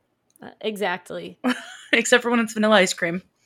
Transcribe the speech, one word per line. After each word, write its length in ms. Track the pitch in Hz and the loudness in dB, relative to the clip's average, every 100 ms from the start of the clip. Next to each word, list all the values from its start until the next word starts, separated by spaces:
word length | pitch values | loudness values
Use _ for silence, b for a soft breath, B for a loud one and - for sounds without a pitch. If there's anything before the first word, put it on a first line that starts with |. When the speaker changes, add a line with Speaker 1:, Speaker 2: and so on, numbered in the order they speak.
| _ _ _ _ | _ _ _ _
Speaker 1:
Uh, 60 | - - | -20 -10
exactly. 760 | 214 202 190 180 - 175 175 180 | -8 -4 -4 -4 -8 -14 -14 -8
Speaker 2:
<laughs> 480 | 254 - - - - | -6 -6 -10 -16 -2
Except 300 | 226 220 240 | 0 4 2
for 80 | 240 | 2
when 100 | 240 | 0
it's 140 | 220 | 0
vanilla 220 | 220 214 208 | 0 4 4
ice 180 | 190 | 4
cream. 260 | - 170 185 - _ | 0 -4 -6 -10 _